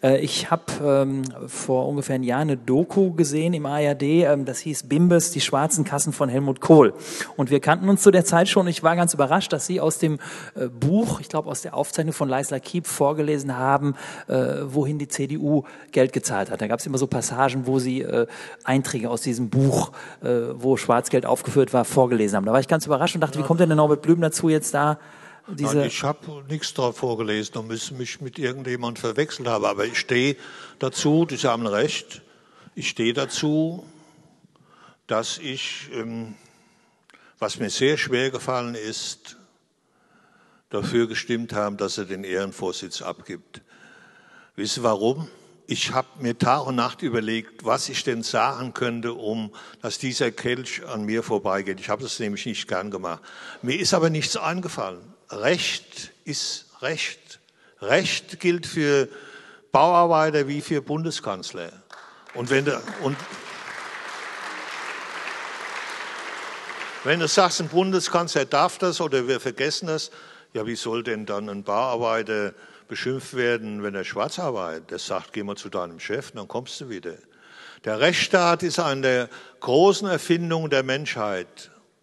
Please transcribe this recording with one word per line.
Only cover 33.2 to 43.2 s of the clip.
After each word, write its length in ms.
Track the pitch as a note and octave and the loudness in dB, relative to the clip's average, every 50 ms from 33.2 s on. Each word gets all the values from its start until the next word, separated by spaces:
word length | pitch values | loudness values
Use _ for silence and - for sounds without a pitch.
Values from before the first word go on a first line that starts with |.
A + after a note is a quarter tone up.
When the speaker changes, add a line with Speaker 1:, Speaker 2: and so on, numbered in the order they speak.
| C3+ - - - - D3+ D3+ D#3 D#3+ E3 E3+ F3+ - - - - - _ _ _ _ _ _ _ _ _ _ _ _ _ _ _ - - _ _ _ - | -4 -4 -4 -4 -2 0 2 2 0 -2 -4 -8 -14 -18 -20 -20 -20 _ _ _ _ _ _ _ _ _ _ _ _ _ _ _ -20 -20 _ _ _ -4
Speaker 2:
dass 300 | A#2+ A2 A#2 - - - | -2 -2 -2 -4 -8 -8
ich, 500 | E3+ D3 C3 C3+ - - - - C#3 D3 - | -8 -10 -8 -8 -8 -8 -10 -10 -12 -10 -10
ähm, 420 | A#2+ A2+ A#2 A#2 A2+ A2+ A2 G#2+ - - _ _ _ _ _ _ _ _ _ _ _ _ _ - _ _ _ _ _ | -8 -8 -8 -8 -8 -10 -10 -14 -18 -20 _ _ _ _ _ _ _ _ _ _ _ _ _ -20 _ _ _ _ _
was 200 | - G#2 - - | -6 -6 -4 -4
mir 100 | A#2 G2+ | -6 -4
sehr 280 | - - C3 C3+ D3 C3+ | -2 2 2 2 2 2
schwer 320 | - - B2+ A#2+ B2+ C3+ | 0 0 0 0 0 0
gefallen 460 | C3 A#2+ - - C3 B2 A#2+ A#2+ A#2+ | -2 -6 -4 -2 -2 -2 -2 -4 -8
ist, 600 | A#2 G#2+ A2 A2 - - - - _ _ - - _ _ _ _ _ _ _ _ _ _ _ _ _ _ _ _ _ _ _ _ _ _ _ _ _ _ _ | -8 -8 -8 -8 -8 -8 -10 -10 _ _ -20 -20 _ _ _ _ _ _ _ _ _ _ _ _ _ _ _ _ _ _ _ _ _ _ _ _ _ _ _
dafür 380 | - G#2 G2 F2 - A#2+ A#2 A2 | -6 -6 -4 0 2 2 2 2
gestimmt 460 | A2 - - - A#2+ A#2 A#2+ A2+ - | -2 -6 -4 -4 -4 -4 -4 -4 -4
haben, 240 | G#2 G#2 G#2 G2+ G2+ | -2 -2 -2 -2 -4
dass 200 | G#2 F#2+ - - | -4 -4 -4 -6
er 60 | G2+ | -6
den 220 | F2 G2 F#2 G2 | -8 -8 -10 -8
Ehrenvorsitz 760 | F#2+ F#2 F#2 G2 G2 F#2+ - - F#2 F2+ - - F2+ - - | -4 -4 -4 -4 -4 -6 -6 -6 -6 -6 -6 -10 -10 -12 -10
abgibt. 600 | - F#2 E2+ - | -8 -10 -10 -10